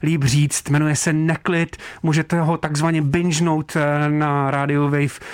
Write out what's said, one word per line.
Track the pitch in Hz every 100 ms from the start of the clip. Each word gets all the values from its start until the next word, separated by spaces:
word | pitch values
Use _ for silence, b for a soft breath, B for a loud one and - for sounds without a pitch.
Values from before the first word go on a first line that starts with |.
líp | 151 165
říct. | 139 143 147 - -
Jmenuje | 143 156 143
se | -
Neklid. | 156 160 160 - 170 165 - B B
Můžete | 160 156 156 170
ho | 160 165
takzvaně | 156 147 165 160
bingenout, | 147 165 175 156 170 156 151 165
eh, | 147 147 147
na | 151 151 143 135
rádiu | 139 143 147
Wave | 143 143 143 - B